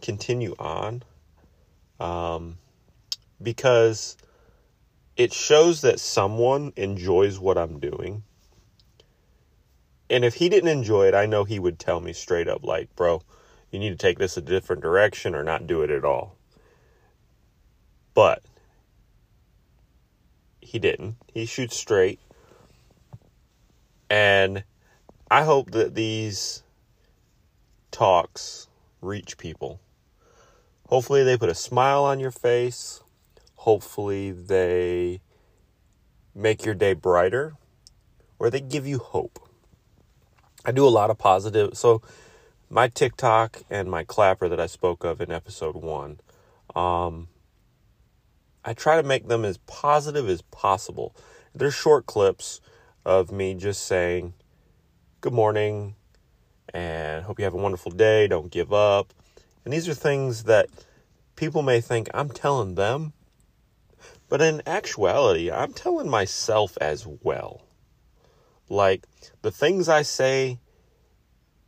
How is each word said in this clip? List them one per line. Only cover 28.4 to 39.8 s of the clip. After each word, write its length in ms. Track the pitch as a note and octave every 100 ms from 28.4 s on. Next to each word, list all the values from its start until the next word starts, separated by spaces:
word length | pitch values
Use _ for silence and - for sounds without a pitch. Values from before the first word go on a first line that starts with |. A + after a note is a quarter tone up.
| - - - _ _ _
reach 380 | F2+ G2+ F2+ -
people. 420 | E2+ D#2 C2+ - _ _ _ _ _ _ _ _ _ _ _
Hopefully 360 | B2+ A#2+ C#3
they 120 | C3 B2
put 120 | G#2+
a 60 | E2
smile 480 | - B2 C3 C#3
on 160 | C#3 C3+
your 100 | C3
face. 720 | - B2 A#2+ B2 B2 - - _ _ _ _ _ _
Hopefully 760 | - G#2+ - - G2+ G2 G2
they 880 | F2+ F2 F#2+ F2+ F2+ F2 F2 F2 F2+ - _ _ _ _ _ _ _ _ _ _
make 320 | G2 G#2+ G#2
your 120 | - G2+
day 160 | G2+
brighter, 640 | F2+ F#2 F2 F#2 A#2 D#3 D3+ _ _ _ _ _ _ _ _
or 100 | A2+
they 120 | C3+
give 260 | C3+ C#3+ C3+
you 140 | C3+
hope. 400 | - - - - - _ _ _